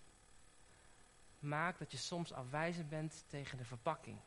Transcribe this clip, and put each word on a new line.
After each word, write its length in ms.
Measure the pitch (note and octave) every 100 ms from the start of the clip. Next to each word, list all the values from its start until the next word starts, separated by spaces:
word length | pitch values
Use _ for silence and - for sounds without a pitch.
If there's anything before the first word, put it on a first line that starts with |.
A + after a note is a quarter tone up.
| - - - - - - - - - - - - - -
maakt 400 | D3 D3 E3+ F3+
dat 120 | D3+
je 60 | C3
soms 340 | - F3 E3+
afwijzend 580 | - B2 D3 E3+ F3 D3+
bent 340 | D#3 D#3 - -
tegen 300 | C#3+ C3+ B2
de 80 | A#2+
verpakking. 540 | B2 E3 D3+ - G#2